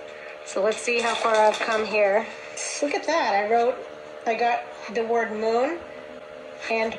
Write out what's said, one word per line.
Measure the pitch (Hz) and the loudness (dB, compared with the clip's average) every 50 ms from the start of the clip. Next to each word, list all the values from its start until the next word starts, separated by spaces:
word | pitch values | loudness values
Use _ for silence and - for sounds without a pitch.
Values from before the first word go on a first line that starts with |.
| - - - - - - - - - | -12 -14 -14 -14 -14 -14 -14 -14 -10
So | - - - | -6 -2 0
let's | 190 214 220 - | 2 2 2 0
see | - - 240 233 | -2 -2 0 0
how | 226 233 233 | 0 0 0
far | - - 226 220 | 0 2 4 6
I've | 214 214 214 208 - | 6 6 6 6 4
come | - - 220 214 220 | 2 0 0 0 0
here. | 202 208 214 208 196 196 220 226 - - - - - - - - - - - | 0 2 4 4 4 4 4 2 -2 -8 -12 -12 -12 -10 -8 -8 -6 -4 -2
Look | 285 285 311 | -2 0 0
at | 403 - - | 0 0 0
that, | 302 330 311 226 202 | 0 2 2 2 2
I | 196 208 208 | 2 4 4
wrote, | 226 233 233 247 262 - - - - - - - - - - | 4 4 4 4 2 -2 -4 -12 -14 -14 -14 -14 -14 -6 -2
I | 240 226 | -2 0
got | 220 240 240 240 - - - - - - - 208 | 2 2 2 2 0 -2 -6 -12 -12 -10 -4 -2
the | 233 226 | -2 0
word | 220 233 233 226 208 | 2 2 2 2 0
moon | 214 214 220 226 226 240 254 294 339 339 - - - - - - - - - - - - - - - - - - | -2 -2 0 2 2 4 2 2 0 -4 -8 -12 -14 -14 -14 -14 -14 -16 -16 -16 -16 -14 -14 -14 -12 -8 -4 -2
and | 226 226 220 226 - | -2 0 0 -2 -4